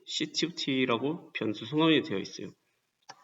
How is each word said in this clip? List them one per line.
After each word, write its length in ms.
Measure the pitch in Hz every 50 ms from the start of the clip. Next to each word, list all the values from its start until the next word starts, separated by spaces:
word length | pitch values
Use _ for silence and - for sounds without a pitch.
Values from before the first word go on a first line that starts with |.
| -
씨티오티라고 1300 | - - - 156 151 - - 170 151 - - - 147 135 131 127 123 117 113 131 143 165 180 - - -
변수 320 | - 110 110 104 - 113
선언이 380 | 110 147 151 160 160 156 135 -
되어 160 | - 104 95
있어요. 320 | 98 - - - 101 95 - _ _ _ _ _ _ _ _ _ _ - - _